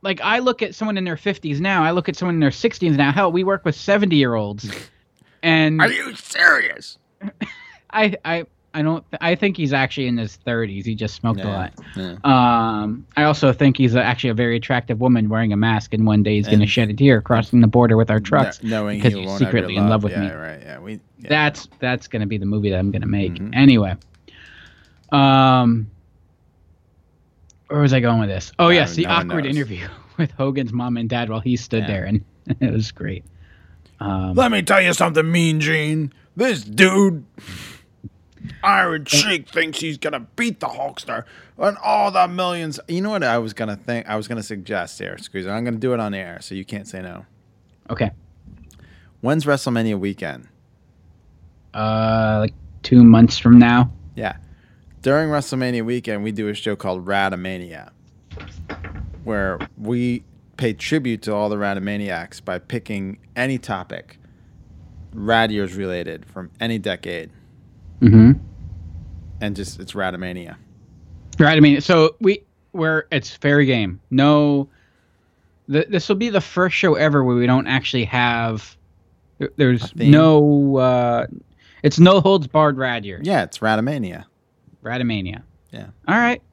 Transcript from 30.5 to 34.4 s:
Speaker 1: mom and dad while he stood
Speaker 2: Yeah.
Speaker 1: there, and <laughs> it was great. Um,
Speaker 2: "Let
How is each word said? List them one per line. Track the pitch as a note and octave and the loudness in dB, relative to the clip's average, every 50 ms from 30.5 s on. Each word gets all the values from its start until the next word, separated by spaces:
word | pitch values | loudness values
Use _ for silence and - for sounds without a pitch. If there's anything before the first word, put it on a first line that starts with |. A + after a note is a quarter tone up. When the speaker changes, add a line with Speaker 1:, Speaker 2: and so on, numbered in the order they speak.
| C3+ C#3 C3+ A#2 G#2+ | -2 -4 -6 -4 -6
Speaker 1:
mom | A#2+ B2 B2 A#2+ | -6 -4 -4 -4
and | A#2 A#2 A2 | -4 -4 -4
dad | B2 A#2 A#2+ A2 | -4 -4 -4 -4
while | A2 A2 | -6 -6
he | G#2 B2+ B2 | -2 -2 -4
stood | A#2+ - - - A2+ G#2 | -4 -4 -4 -4 -4 -2
Speaker 2:
Yeah. | |
Speaker 1:
there, | - G#2 F#2+ F#2 | -2 -4 -4 -4
and | F#2+ G#2 G#2 - _ _ _ _ | -2 -2 -4 -4 _ _ _ _
<laughs> | - - A2+ | -8 -4 -2
it | C3+ A#2+ A2+ | -2 -2 -2
was | A2 A2 - | -2 -4 -6
great. | - - - G2+ F#2+ F2+ - - _ - - _ - _ _ _ - _ _ _ _ _ | -8 -12 -10 -10 -10 -12 -14 -20 _ -20 -20 _ -20 _ _ _ -20 _ _ _ _ _
Um, | G#2+ G2+ F#2+ F#2+ F#2 F#2 F2+ | -6 -6 -4 -4 -4 -2 0
Speaker 2:
"Let | - | 0